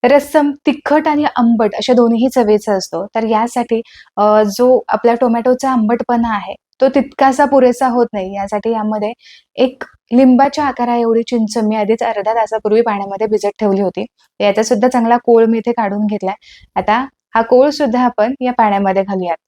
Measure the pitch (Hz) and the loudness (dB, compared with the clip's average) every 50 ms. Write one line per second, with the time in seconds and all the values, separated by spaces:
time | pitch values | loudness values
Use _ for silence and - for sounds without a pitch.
0 | - 247 269 285 285 - - 311 294 294 285 - _ - - - - - 285 311 | 2 4 2 2 2 2 0 0 0 0 -2 -2 _ -4 -4 -2 -2 0 0 0
1 | 311 320 302 294 294 - - - 240 233 233 214 226 208 196 - 214 - 254 233 | 0 0 0 0 -2 -2 0 0 2 2 2 2 0 -2 -2 -4 -2 0 2 2
2 | 240 233 233 226 233 262 - 262 240 208 214 208 - - 208 190 180 - - 165 | 4 2 2 0 0 0 0 0 2 2 2 0 0 -2 -4 -4 -4 -6 -8 -8
3 | 185 208 _ 226 226 220 240 214 220 240 - 247 233 - 233 220 233 _ - - | -8 -6 _ -4 -2 0 0 -2 -2 -2 -4 -6 -4 -2 -4 -4 -4 _ -18 -20
4 | - _ _ - 208 214 208 214 214 208 196 - 247 254 262 247 - - - 220 | -20 _ _ 0 2 4 4 4 2 2 0 0 2 4 4 2 2 0 -4 0
5 | - 240 233 233 254 247 226 233 226 254 254 254 - 269 262 240 220 208 240 233 | 2 0 0 2 0 0 0 0 0 0 0 0 0 -2 0 0 0 0 0 -2
6 | 240 - 240 233 233 233 220 202 185 185 - - _ _ _ _ - 269 262 277 | -2 -2 -2 -2 0 -2 -4 -6 -6 -10 -14 -16 _ _ _ _ 0 2 2 0
7 | 247 - - - 269 269 262 262 294 269 277 269 254 247 247 247 269 254 233 247 | -2 -2 -2 0 0 2 2 2 0 2 4 4 4 4 2 0 -2 -2 0 0
8 | 233 233 - 208 190 185 196 202 196 196 214 208 196 226 233 220 214 214 214 214 | -2 -2 -2 -8 -8 -8 -8 -8 -8 -6 -6 -6 -4 -4 -4 -2 -4 -4 -4 -4
9 | 208 214 240 _ _ - - - _ _ _ - 254 254 262 _ - - _ _ | -4 -6 -8 _ _ -20 -20 -20 _ _ _ -2 -2 -2 -2 _ -18 -20 _ _
10 | _ _ 233 240 269 254 254 240 269 285 285 - 294 277 254 - 240 240 240 240 | _ _ 2 4 6 6 6 4 4 2 0 -2 -4 -4 -4 -4 -2 -2 0 0
11 | 233 226 226 226 233 - - 233 220 208 - 240 220 208 214 220 208 202 226 233 | 0 0 0 0 0 -2 -2 -2 -2 -2 -2 -2 -2 -2 0 -2 0 -2 -2 -2
12 | 240 226 220 208 196 208 226 233 226 208 220 220 - 208 208 220 233 233 208 202 | -2 -4 -4 -4 -2 -2 0 0 -2 -2 -2 -4 -2 0 2 2 2 2 -2 -4
13 | 196 196 196 196 220 214 214 208 - 202 202 _ 226 202 196 196 202 185 180 - | -6 -8 -6 -4 -4 -2 -2 -2 -2 -4 -4 _ -2 0 0 0 -2 -2 -4 -6
14 | 208 240 _ _ _ _ _ _ 202 202 196 - 226 - 247 208 220 254 247 247 | -10 -10 _ _ _ _ _ _ -2 0 0 0 0 0 0 0 0 0 0 0
15 | 226 226 233 240 _ - 233 226 226 220 226 226 214 240 240 - 226 202 202 208 | 0 2 0 0 _ 4 4 4 4 4 2 -2 -2 -4 -4 -2 -2 -4 -2 -2
16 | 214 208 208 202 - 190 202 - _ - - - - _ _ - 185 - 208 240 | -2 -2 -4 -4 -4 -6 -8 -8 _ -20 -20 -20 -20 _ _ -6 -2 0 0 -2
17 | 269 269 _ _ _ _ _ 226 226 226 254 247 262 302 285 294 302 254 220 247 | -2 -6 _ _ _ _ _ -2 0 4 4 4 4 4 2 0 -2 -2 0 0
18 | 254 247 240 - 208 233 269 - 254 254 247 - 226 214 202 196 202 196 190 196 | 0 0 0 0 -2 -2 -2 -4 -4 -4 0 0 0 2 2 0 0 0 0 0
19 | 196 196 202 190 180 175 - - _ | -2 -2 -4 -4 -4 -4 -6 -6 _